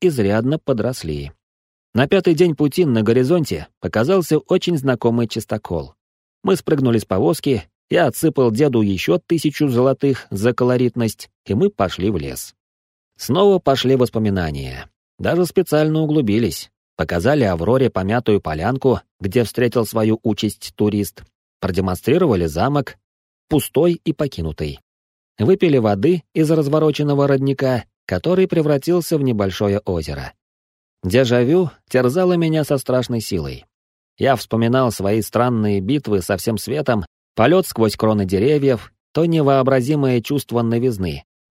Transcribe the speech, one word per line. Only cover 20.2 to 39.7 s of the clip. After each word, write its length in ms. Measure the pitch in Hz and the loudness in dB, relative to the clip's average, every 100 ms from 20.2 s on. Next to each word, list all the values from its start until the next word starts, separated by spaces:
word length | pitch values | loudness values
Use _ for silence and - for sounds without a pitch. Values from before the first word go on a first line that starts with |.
участь 500 | 113 101 107 - - - | -2 -2 -4 -6 -12 -2
турист. 480 | 107 104 98 - - _ _ - | -2 0 -4 -10 -20 _ _ -10
Продемонстрировали 840 | 95 90 95 92 - 170 175 95 82 | -6 -2 -2 -2 0 2 2 0 0
замок, 520 | 76 123 143 - - _ _ _ _ - | -2 0 -2 -4 -10 _ _ _ _ -2
пустой 500 | 151 - 139 175 170 | -2 0 0 2 0
и 100 | - | -4
покинутый. 640 | - 147 - 80 - 76 69 _ _ _ _ _ - | -4 -6 -6 -8 -6 -8 -10 _ _ _ _ _ -2
Выпили 400 | 117 190 175 135 | 2 4 4 4
воды 460 | 110 98 147 180 - | 2 2 2 0 -2
из 160 | - 151 | -2 2
развороченного 760 | 160 139 156 156 147 147 143 139 | 2 2 2 2 0 0 2 2
родника, 580 | 135 135 135 131 120 - _ - | 2 0 -2 0 -2 -6 _ -6
который 420 | 92 160 180 185 | -4 0 0 2
превратился 680 | 165 151 143 160 180 156 160 | 0 0 0 0 -2 0 -2
в 60 | |
небольшое 560 | 131 107 98 90 104 101 | 0 0 -2 -2 -2 -2
озеро. 540 | - 85 76 69 65 - _ _ _ _ _ _ | -2 -4 -4 -8 -10 -16 _ _ _ _ _ _
Дежавю 680 | 92 117 127 120 120 180 170 - - | 0 2 4 2 4 2 0 -6 -4
терзало 440 | - 123 165 180 | 0 2 2 0
меня 300 | 175 160 156 | 2 0 0
со 140 | 143 139 | 0 -2
страшной 440 | - 127 120 117 | 0 -2 -2 -6
силой. 440 | - 90 71 65 _ _ _ _ _ - | -4 -6 -6 -10 _ _ _ _ _ -2
Я 180 | 131 123 | 0 0
вспоминал 560 | - 113 117 131 123 | -2 -2 0 2 0
свои 300 | - 95 110 | -2 -2 -2
странные 600 | 101 110 123 113 107 101 | -2 0 0 0 0 -2
битвы 400 | 92 143 110 101 | -2 -4 -2 -4
со 160 | - 98 | -2 -4
всем 200 | 120 107 | -4 -6
светом, 480 | 107 143 143 110 85 _ _ - | -6 -6 -2 -4 -4 _ _ 0
полёт 320 | 123 185 - | 2 4 0
сквозь 280 | - 110 - | 0 0 0
кроны 300 | 110 107 92 | 0 0 0
деревьев, 680 | 98 123 147 139 117 - _ _ | 0 2 2 2 0 -4 _ _
то 120 | 147 170 | -2 0
невообразимое 960 | 165 139 135 127 | 2 4 4 4